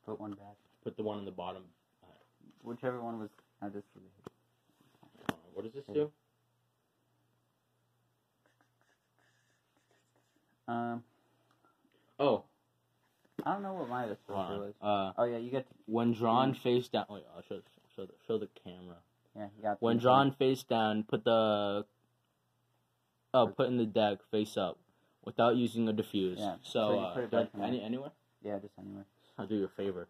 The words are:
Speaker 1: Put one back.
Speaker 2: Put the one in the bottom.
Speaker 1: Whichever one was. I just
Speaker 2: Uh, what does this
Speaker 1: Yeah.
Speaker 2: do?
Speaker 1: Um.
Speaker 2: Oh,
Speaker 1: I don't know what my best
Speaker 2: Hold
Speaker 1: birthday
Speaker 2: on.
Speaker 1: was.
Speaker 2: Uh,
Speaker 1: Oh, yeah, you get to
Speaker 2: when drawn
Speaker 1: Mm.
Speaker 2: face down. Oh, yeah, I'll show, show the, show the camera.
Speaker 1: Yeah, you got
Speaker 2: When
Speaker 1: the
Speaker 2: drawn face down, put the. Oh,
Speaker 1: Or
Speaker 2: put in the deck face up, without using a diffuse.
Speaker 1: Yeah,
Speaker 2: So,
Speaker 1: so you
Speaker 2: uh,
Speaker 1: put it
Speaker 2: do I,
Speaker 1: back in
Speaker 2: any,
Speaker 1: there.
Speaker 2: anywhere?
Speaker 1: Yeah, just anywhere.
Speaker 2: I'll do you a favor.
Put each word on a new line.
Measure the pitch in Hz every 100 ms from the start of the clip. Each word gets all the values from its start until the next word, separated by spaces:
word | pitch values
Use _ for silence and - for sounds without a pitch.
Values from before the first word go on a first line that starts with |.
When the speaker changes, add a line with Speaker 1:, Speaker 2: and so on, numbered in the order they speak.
| -
Speaker 1:
Put | 107
one | 107
back. | 98 101 104 _ _
Speaker 2:
Put | 113 -
the |
one | 107 104
in |
the | 98
bottom. | 90 90 92 90 _ _ _ - _ _ _ - _
Speaker 1:
Whichever | 113 120 131 123
one | 117 113
was. | 104 _ _ _
I | 101
just | 101 - - 95 _ - _ _ _ _ _ _ _ - - -
Speaker 2:
Uh, | - 87
what | 95
does | 110
this | 135 120
Speaker 1:
Yeah. |
Speaker 2:
do? | 151 151 _ _ _ _ _ _ _ _ _ _ _ _ _ _ _ _ _ _ _ _ _ _ _ _ _ _ _ _ _ _ _ _ _ _ _ _ _ _ _ _ _ _ _ _ _ -
Speaker 1:
Um. | 120 120 117 - _ _ _ _ _ _ _ _ _ _ -
Speaker 2:
Oh, | 143 107 - _ _ _ _ _ _ _ _ - -
Speaker 1:
I |
don't | 196
know | 196
what | 185 123
my | 123 117
best | 101 -
Speaker 2:
Hold | 101 90
Speaker 1:
birthday |
Speaker 2:
on. | 101
Speaker 1:
was. | 101 104
Speaker 2:
Uh, | 104 101 95 92
Speaker 1:
Oh, |
yeah, | 120 117
you | 120
get | 131 131
to | - -
Speaker 2:
when | 113 117
drawn | 110 117 117 131
Speaker 1:
Mm. | 131
Speaker 2:
face | 127 123 123
down. | 110 101
Oh, | 101
yeah, | - 87
I'll |
show, | - 98 - _ _ -
show | 95
the, | - -
show | 110
the | 101 -
camera. | 92 90 90 85 _ _ _ 107
Speaker 1:
Yeah, | 101 104
you |
got | 107 101
Speaker 2:
When | 117 113
Speaker 1:
the |
Speaker 2:
drawn | 123 131 139
face | 135 135 131
down, | - 113 110 107
put | 107 117
the. | 117 113 110 104 101 101 - _ _ _ _ _ _ _ _ _ _ _ _ _ _
Oh, | 131 110
Speaker 1:
Or |
Speaker 2:
put | 101 127
in | 123
the | 110
deck | 110 107 98 _
face | 107 107 -
up, | 92 - _ _ _ _
without | - - 120 120
using | 120 113 113
a |
diffuse. | 107 107 104 92 90
Speaker 1:
Yeah, | 104 85
Speaker 2:
So, | -
Speaker 1:
so | 120 107
you | 101
Speaker 2:
uh, | 95
Speaker 1:
put | 101
it | 117
Speaker 2:
do | 113
I, |
Speaker 1:
back | 113
in | -
Speaker 2:
any, | 208 123
Speaker 1:
there. | 107
Speaker 2:
anywhere? | 123 139 _ _ _
Speaker 1:
Yeah, | 104 101
just | 202 -
anywhere. | 98 101 98 _ _ -
Speaker 2:
I'll | 98
do | 107
you |
a | 95
favor. | - 98 90